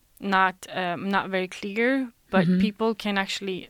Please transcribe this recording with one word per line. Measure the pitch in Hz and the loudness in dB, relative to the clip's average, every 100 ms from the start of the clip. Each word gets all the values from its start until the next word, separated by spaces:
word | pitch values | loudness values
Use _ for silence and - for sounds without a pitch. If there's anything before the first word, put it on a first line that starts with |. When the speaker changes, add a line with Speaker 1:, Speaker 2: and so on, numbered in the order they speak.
| _ - | _ -8
Speaker 1:
not, | 196 196 185 185 - | 0 2 2 0 -8
um, | 185 180 170 196 | -4 -4 -4 -2
not | 190 190 | -2 0
very | 190 185 | -2 -4
clear, | - 208 214 240 269 247 - _ | -6 -6 0 2 2 -2 -10 _
but | 190 175 | 2 4
Speaker 2:
Mm-hmm. | 185 | 4
Speaker 1:
people | 208 - 226 214 | 2 2 -2 0
can | 208 202 | -2 -2
actually, | 196 - 196 180 | -2 -4 -6 -8